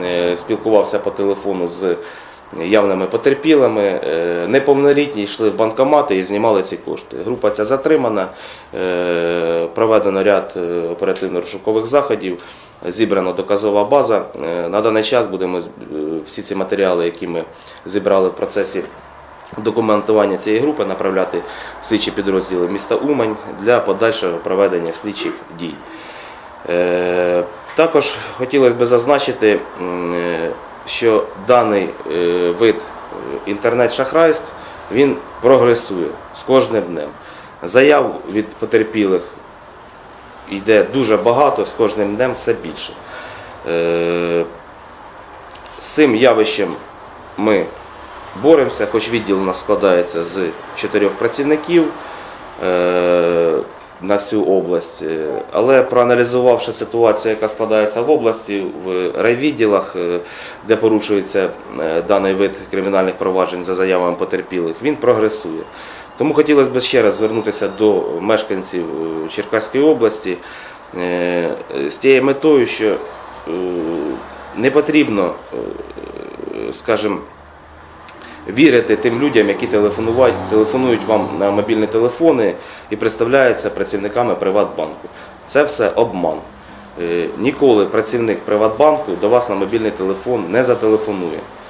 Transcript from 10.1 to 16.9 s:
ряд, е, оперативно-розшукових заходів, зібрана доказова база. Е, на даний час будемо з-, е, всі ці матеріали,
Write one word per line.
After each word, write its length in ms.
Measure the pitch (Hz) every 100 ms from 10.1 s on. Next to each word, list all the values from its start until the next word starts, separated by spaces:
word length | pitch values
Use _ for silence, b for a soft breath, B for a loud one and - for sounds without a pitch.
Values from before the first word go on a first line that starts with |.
| 98
ряд, 320 | 101 95 - 92
е, 40 | 87 87 82
оперативно-розшукових 960 | 87 95 90 92 90 87 95 110 110 110
заходів, 520 | 143 - 107 95 87 B B B - 90
зібрана 440 | 95 104 98 92
доказова 520 | 90 95 101 104 104
база. 380 | 104 143 117 101 - -
Е, 260 | 80 87 85
на 120 | 101
даний 240 | 110 110
час 220 | 110 123 104
будемо 340 | 92 92 90
з-, 60 | 82
е, 40 | - - 76 76 80 76
всі 160 | -
ці 120 | -
матеріали, 500 | 98 95 101 95